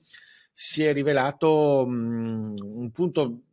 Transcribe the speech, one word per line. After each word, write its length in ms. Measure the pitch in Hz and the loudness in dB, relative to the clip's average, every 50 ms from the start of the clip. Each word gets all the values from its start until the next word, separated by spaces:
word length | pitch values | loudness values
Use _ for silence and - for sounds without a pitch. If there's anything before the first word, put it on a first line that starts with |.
| _ _ - - - - - _ _ _ _ | _ _ -20 -20 -20 -20 -20 _ _ _ _
si 300 | - - - - 156 156 | -10 -8 -6 -2 0 2
è 100 | 151 143 | 2 2
rivelato, 920 | 143 135 151 143 135 127 143 143 - 165 160 156 151 151 147 139 135 127 | 2 2 2 2 2 2 0 0 0 2 4 4 4 4 4 4 4 2
mm, 720 | 123 123 120 113 117 117 113 113 113 113 110 107 107 104 101 | 0 -2 -4 -4 -4 -4 -4 -4 -4 -4 -6 -6 -8 -8 -10
un 300 | 101 101 107 117 120 117 | -12 -12 -10 -10 -10 -10
punto, 520 | 113 - 180 175 - 165 143 123 117 120 - _ | -4 -4 -4 0 0 0 0 0 -2 -8 -14 _